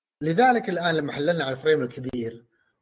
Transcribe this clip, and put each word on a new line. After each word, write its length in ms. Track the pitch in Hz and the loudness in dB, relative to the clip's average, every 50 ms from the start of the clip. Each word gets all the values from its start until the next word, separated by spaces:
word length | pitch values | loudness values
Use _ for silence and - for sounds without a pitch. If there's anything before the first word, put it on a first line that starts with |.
| _ _ _ _ | _ _ _ _
لذلك 480 | 147 156 165 180 247 262 247 226 214 - | -4 -2 2 4 4 6 4 2 0 -2
الآن 260 | 180 170 170 175 165 | -4 -2 0 0 0
لما 180 | 156 147 139 - | 0 0 -2 -4
حللنا 300 | 135 143 160 175 165 143 | -2 0 0 0 0 -2
على 120 | 135 131 | -4 -4
الفريم 260 | 131 - 156 156 151 | -2 2 2 2 2
الكبير 640 | 131 120 - - 127 127 127 123 113 113 117 117 - _ _ _ _ _ _ _ | 2 -4 -6 -8 -8 -6 -6 -4 -6 -6 -8 -12 -20 _ _ _ _ _ _ _